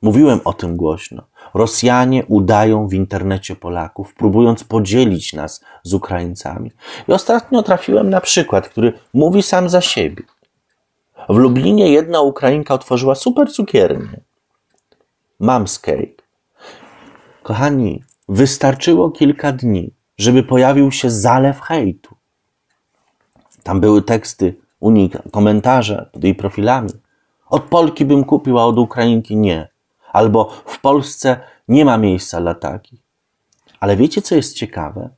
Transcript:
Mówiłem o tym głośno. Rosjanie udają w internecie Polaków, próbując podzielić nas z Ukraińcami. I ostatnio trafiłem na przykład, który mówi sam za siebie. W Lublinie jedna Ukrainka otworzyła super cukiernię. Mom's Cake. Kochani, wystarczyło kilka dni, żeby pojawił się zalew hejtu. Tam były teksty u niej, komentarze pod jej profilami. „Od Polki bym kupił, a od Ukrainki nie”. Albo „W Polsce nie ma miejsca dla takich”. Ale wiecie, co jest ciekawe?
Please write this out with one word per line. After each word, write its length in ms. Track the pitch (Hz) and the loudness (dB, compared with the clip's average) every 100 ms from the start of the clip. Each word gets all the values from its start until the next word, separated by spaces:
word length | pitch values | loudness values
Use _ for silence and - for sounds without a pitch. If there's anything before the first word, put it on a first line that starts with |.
Mówiłem 380 | 110 107 302 - - | 4 4 6 4 -2
o 80 | |
tym 240 | 87 87 85 | -6 -6 -4
głośno. 460 | 80 80 - - - _ - | -4 -4 -8 -20 -20 _ -10
Rosjanie 720 | 95 110 - 123 123 127 131 - | -2 0 2 2 2 2 0 2
udają 640 | 104 95 107 110 107 107 | 0 4 2 4 2 0
w 60 | |
internecie 640 | 95 95 98 92 95 - 90 | -4 -4 -4 -4 -6 -8 -14
Polaków, 580 | 87 87 80 - 98 | -10 -8 -10 -12 -16
próbując 500 | _ 110 101 120 113 | _ 0 2 2 0
podzielić 720 | - 110 98 110 123 90 - | -2 -4 0 0 0 0 -6
nas 300 | 78 76 - _ - | -12 -12 -14 _ -20
z 100 | - | -6
Ukraińcami. 800 | 95 - 90 87 92 - - 117 _ - - - | -6 -4 -8 -8 -10 -12 -12 -14 _ -20 -16 -2
I 60 | |
ostatnio 500 | 196 - 233 - 247 | -2 0 -2 0 -2
trafiłem 460 | 214 185 - 202 202 | 0 -2 0 0 2
na 120 | 190 | -2
przykład, 480 | - - 165 98 - | 0 -2 0 -2 -4
który 240 | - 117 113 _ | -2 -2 -2 _
mówi 300 | 123 151 190 | 0 2 2
sam 260 | 196 185 180 | 0 0 2
za 120 | 180 | 0
siebie. 420 | 175 - 80 - - _ _ _ _ _ _ _ _ _ - | 0 -4 -4 -6 -20 _ _ _ _ _ _ _ _ _ -2
W 60 | 104 | 2
Lublinie 560 | 131 123 160 208 190 | 4 4 2 2 4
jedna 300 | 147 160 170 | 2 2 0
Ukrainka 520 | 143 139 135 147 147 | 0 0 -2 -2 -2
otworzyła 420 | 131 - 123 131 135 | -4 -2 -2 0 0
super 360 | - 247 285 | -2 0 -2
cukiernię. 680 | - 202 127 90 - - - _ _ _ _ _ _ _ _ _ _ _ _ | -2 0 2 2 0 -8 -16 _ _ _ _ _ _ _ _ _ _ _ _
Mom's 400 | 104 127 98 - | 0 0 -2 -6
Cake. 420 | - 73 - _ _ _ _ _ - - - - - _ _ _ | -4 -4 -6 _ _ _ _ _ -20 -20 -20 -20 -20 _ _ _
Kochani, 600 | - 107 139 143 110 - _ _ - | -10 -4 -2 0 -2 -4 _ _ -6
wystarczyło 840 | 98 135 - 139 131 - 165 165 | 0 2 2 0 0 2 2 2
kilka 400 | - 143 147 143 | 2 0 0 -4
dni, 400 | 131 123 98 82 _ _ _ | -4 -2 -2 -4 _ _ _
żeby 260 | 98 123 | 2 2
pojawił 480 | 135 127 131 139 139 | 2 2 4 4 2
się 180 | 131 127 | 2 -2
zalew 520 | 110 101 123 135 139 | 0 2 2 2 -2
hejtu. 540 | - 165 107 85 _ _ _ _ _ _ _ _ _ _ _ _ _ _ _ _ | -6 -4 -4 -6 _ _ _ _ _ _ _ _ _ _ _ _ _ _ _ _
Tam 180 | - 95 | -4 0
były 200 | 104 107 | 4 4
teksty 540 | 101 117 - - 92 - _ _ | 2 -4 -4 -4 -4 -4 _ _
u 120 | 107 | 2
niej, 180 | 110 95 - - | 2 2 -2 -10
komentarze 800 | 104 104 107 104 131 107 104 - | 0 2 2 2 0 0 -6 -10
pod 120 | - | -4
jej 120 | 95 95 | -2 -2
profilami. 560 | 101 - 104 131 110 - _ _ _ _ _ | -4 -4 -2 -2 -4 -12 _ _ _ _ _
„Od 140 | 143 | -4
Polki 420 | - 170 160 - 143 | 0 0 0 0 2
bym 180 | 143 | 2
kupił, 360 | 135 143 - 120 | 2 0 2 2
a 60 | 117 | 2
od 140 | 117 | 2
Ukrainki 560 | 120 - 117 113 110 107 | -2 0 0 0 -2 -2
nie”. 380 | 104 82 76 _ _ _ _ | 0 -2 -6 _ _ _ _
Albo 360 | 98 110 110 107 - - | 0 2 2 0 -6 -18
„W 140 | - | -4
Polsce 600 | 139 143 135 - 135 123 - _ - | 0 0 0 -4 -2 -2 -6 _ 0
nie 180 | 127 147 | 4 4
ma 120 | 117 | 2
miejsca 440 | 107 90 - 87 | 2 0 -4 -6
dla 120 | 87 85 | -6 -6
takich”. 440 | 80 76 _ 117 _ _ _ _ _ _ _ _ | -8 -12 _ _ _ _ _ _ _ _ _ _
Ale 160 | 202 143 | -2 2
wiecie, 260 | 254 - | 2 0
co 140 | - 170 | -2 -2
jest 200 | 123 - | -2 -8
ciekawe? 540 | 110 - 76 107 - | -12 -10 -12 -12 -16